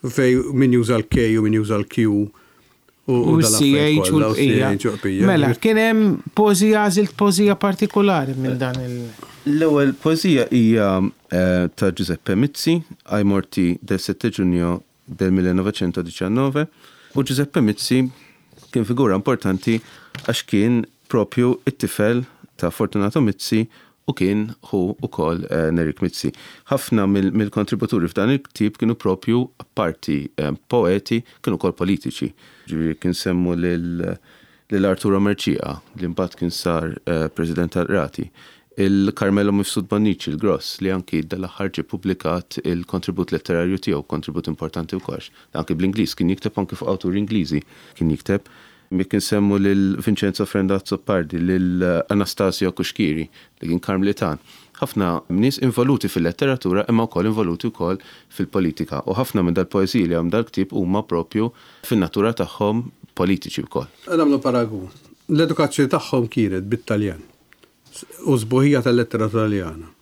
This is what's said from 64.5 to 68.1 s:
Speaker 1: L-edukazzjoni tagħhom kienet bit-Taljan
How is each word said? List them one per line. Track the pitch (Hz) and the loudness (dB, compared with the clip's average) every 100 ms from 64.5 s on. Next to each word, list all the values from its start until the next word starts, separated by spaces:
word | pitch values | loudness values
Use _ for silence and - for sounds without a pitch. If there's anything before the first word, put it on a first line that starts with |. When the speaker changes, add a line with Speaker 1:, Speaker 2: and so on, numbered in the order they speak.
| 123 113 107 92 - _ - - | 0 -2 -6 -12 -16 _ -20 -2
Speaker 1:
L-edukazzjoni | 156 165 160 147 - 139 | 0 2 2 0 2 0
tagħhom | 165 - 135 117 | 0 0 -2 -2
kienet | - 107 92 98 | 0 0 0 -4
bit-Taljan | 117 - 107 104 80 - _ _ _ _ _ _ - - | -6 -2 -2 -2 -6 -16 _ _ _ _ _ _ -20 -20